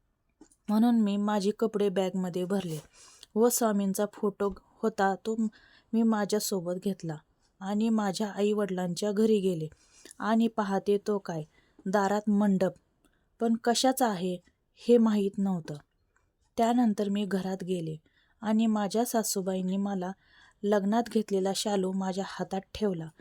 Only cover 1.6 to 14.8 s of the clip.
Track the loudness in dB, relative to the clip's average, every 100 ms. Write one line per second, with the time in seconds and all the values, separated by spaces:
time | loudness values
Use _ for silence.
1.6 | -2 0 0 0 -2 -2 -4 -4 -2 -2
2.6 | -4 -8 -10 -20 -20 -20 -8 0 2 2
3.6 | 0 0 0 -2 -4 -2 -4 -2 -4 -6
4.6 | -14 _ -4 0 0 0 -4 -4 -4 -6
5.6 | _ _ _ 0 2 2 0 -2 -2 -4
6.6 | -4 -4 -4 -4 -6 -8 _ _ _ -12
7.6 | -4 -2 0 0 0 -2 -4 -2 0 0
8.6 | -2 -2 -4 -4 -2 2 2 4 2 -2
9.6 | -6 -12 _ _ -20 -8 -2 2 2 0
10.6 | -2 0 0 0 0 -4 -4 -8 -10 _
11.6 | _ _ -2 2 2 0 2 2 4 4
12.6 | 2 -2 _ _ _ _ _ -4 -2 0
13.6 | 0 2 2 2 2 0 -4 -6 _ _
14.6 | _ _